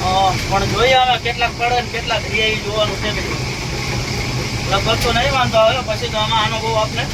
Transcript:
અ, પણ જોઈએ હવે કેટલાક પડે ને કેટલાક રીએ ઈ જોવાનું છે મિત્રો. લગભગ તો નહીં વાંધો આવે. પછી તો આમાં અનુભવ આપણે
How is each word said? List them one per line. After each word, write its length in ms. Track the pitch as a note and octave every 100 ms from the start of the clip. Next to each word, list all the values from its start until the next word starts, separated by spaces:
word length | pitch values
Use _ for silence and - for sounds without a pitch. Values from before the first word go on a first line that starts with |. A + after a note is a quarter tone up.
અ, 300 | F#3 F#3+ F#3+ F3+ -
પણ 160 | G3 G3
જોઈએ 300 | G3 A#3+ C4
હવે 220 | B3+ A#3+
કેટલાક 320 | A#3 A#3 A#3+ -
પડે 240 | A#3+ B3
ને 60 | A#3
કેટલાક 340 | A#3 A3+ A3 -
રીએ 160 | - A3
ઈ 80 | G#3+
જોવાનું 420 | G3+ G#3+ G#3 G3
છે 140 | G#3+
મિત્રો. 1700 | G#3+ - E3+ - - - - - - - - - - - - - G3
લગભગ 200 | - A3+
તો 100 | B3
નહીં 200 | A#3 C4+
વાંધો 240 | C4+ B3+ A3
આવે. 200 | A3 B3+
પછી 260 | A3+ G#3+ A#3
તો 100 | A3
આમાં 280 | G#3+ A3+ G#3+
અનુભવ 320 | A3+ G#3+ A3
આપણે 280 | G#3+ A3+ -